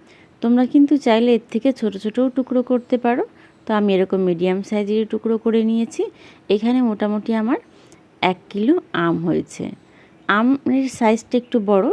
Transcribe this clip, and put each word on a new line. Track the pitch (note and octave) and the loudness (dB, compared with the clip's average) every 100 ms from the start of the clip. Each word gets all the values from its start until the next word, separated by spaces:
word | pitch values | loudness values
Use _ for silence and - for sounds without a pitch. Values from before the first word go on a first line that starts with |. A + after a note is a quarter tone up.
| - - - _ | -20 -20 -20 _
তোমরা | A#3 A#3+ B3+ | 0 2 4
কিন্তু | D4 C#4+ D4 | 4 4 2
চাইলে | B3 A3 A#3+ | 2 2 4
এর | A3+ - | 2 0
থেকে | A3+ C4+ | -2 -2
ছোট | C4 G#3+ G3 | -2 -4 -4
ছোটও | G#3+ A3+ C4 | -6 -2 -2
টুকরো | B3+ B3+ B3+ | -2 -2 -2
করতে | B3 B3+ B3 B3 | 0 -2 -2 -2
পারো, | A#3+ B3+ A4+ - - _ | 0 -2 -4 -10 -20 _
তো | - | -4
আমি | G#3+ G#3 | 0 2
এরকম | F#3+ F#3 F#3+ | 2 2 0
মিডিয়াম | F#3 E3+ F#3 F#3 | 0 0 -2 -2
সাইজের | F#3+ G#3 G3+ G#3+ G#3+ | -4 -4 -2 -2 -2
টুকরো | A3 A3+ A3 | -4 -2 -2
করে | A3+ A3 | 0 2
নিয়েছি। | A3 A3+ A#3 - G4+ - - - - | 2 0 -2 -4 -6 -8 -20 -12 -2
এখানে | G#3 A3+ B3+ | 0 2 2
মোটামুটি | B3 G#3 G#3 G#3+ G#3 | 0 0 -2 -2 -2
আমার | A3+ A3 F#4 - - - - _ _ | -2 -2 -2 -6 -20 -20 -20 _ _
এক | F3+ F#3 - | -2 -2 -8
কিলো | G3+ A3 F4+ - | -2 0 0 -2
আম | F3 E3+ E3+ | -2 -2 0
হয়েছে। | E3+ D#3 - - - - _ - - _ - | -2 -4 -6 -10 -12 -12 _ -20 -20 _ -2
আমের | G3+ A#3+ C4+ - C4 C4 | 0 2 0 0 -2 -2
সাইজটা | - A3 A3+ - B3 | 0 0 0 0 -4
একটু | A#3+ A#3+ | 0 -2
বড়, | G3+ G3+ A#3+ | 2 2 2